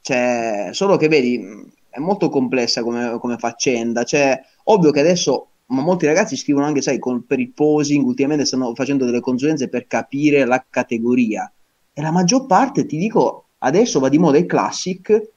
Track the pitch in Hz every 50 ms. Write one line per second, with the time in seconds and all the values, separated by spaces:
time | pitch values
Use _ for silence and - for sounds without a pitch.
0 | _ - 139 123 123 123 123 117 117 113 107 101 101 90 98 - 196 196 190 139
1 | 151 156 160 147 127 123 123 120 101 95 107 104 - - _ _ _ _ _ 117
2 | 147 175 202 202 180 147 147 143 127 120 127 127 117 113 - - 117 117 120 120
3 | 120 120 113 117 - 123 120 113 - 117 120 - - 151 127 120 117 117 117 120
4 | 120 - - 147 143 135 131 - - _ _ _ _ - 214 208 170 151 - 139
5 | 143 165 185 175 - 156 131 - - _ _ _ _ _ 127 135 131 170 185 180
6 | 165 147 156 180 214 - 139 - - - 147 139 143 147 151 143 123 - 135 110
7 | - 123 127 120 113 _ 143 127 123 120 - - 147 151 151 151 147 139 147 143
8 | 131 123 123 123 139 135 151 151 131 - - 131 131 120 117 117 135 131 139 139
9 | 131 120 120 123 117 - 127 123 131 151 156 135 127 104 - 120 120 _ - 117
10 | 117 _ - 139 147 151 147 143 135 120 123 127 - _ - 131 123 _ 127 117
11 | 113 120 123 127 123 110 107 95 92 95 _ _ _ _ _ _ _ _ _ -
12 | 147 160 160 180 185 175 233 262 262 269 - 202 262 269 - - 131 - - 156
13 | 180 226 220 208 135 - - - _ _ _ _ - 127 143 180 - - - 156
14 | 131 - 135 151 175 156 135 151 175 - - 135 98 92 - - - 123 - -
15 | - - 214 220 214 - _